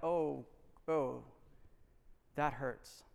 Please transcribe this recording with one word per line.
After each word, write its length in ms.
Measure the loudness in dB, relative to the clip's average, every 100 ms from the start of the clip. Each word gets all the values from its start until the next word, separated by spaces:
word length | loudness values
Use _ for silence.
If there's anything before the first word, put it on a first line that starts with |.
"Oh, 420 | 0 2 2 -2 -8 -18 -20 -10 0
oh," 360 | 2 2 -2 -10 -20 -20 -20 -20 -20 -20 -20 -20 -20 _ 0
that 180 | 0
hurts. 500 | 0 -4 -6 -10 -20 -20